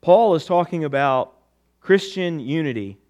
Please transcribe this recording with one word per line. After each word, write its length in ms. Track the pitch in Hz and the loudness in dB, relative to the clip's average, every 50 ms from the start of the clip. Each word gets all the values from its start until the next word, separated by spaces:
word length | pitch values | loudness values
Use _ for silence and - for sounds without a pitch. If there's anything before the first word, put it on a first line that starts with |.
Paul 340 | - - 180 214 233 214 180 | 6 6 6 6 6 4 2
is 80 | 160 - | 0 0
talking 400 | - 185 175 175 - - 170 156 | 0 0 0 0 0 -4 -6 -6
about 520 | 147 139 135 139 139 131 131 120 - _ _ _ _ _ _ _ _ _ _ | -4 -2 0 0 2 0 0 -2 -4 _ _ _ _ _ _ _ _ _ _
Christian 600 | _ - 190 196 190 196 - 190 185 175 170 156 | _ 0 0 0 0 -4 -8 -6 -6 -6 -6 -6
unity. 560 | 123 127 143 165 160 143 123 113 101 98 98 _ _ _ | -6 -6 -4 -4 -4 -4 -6 -6 -8 -10 -14 _ _ _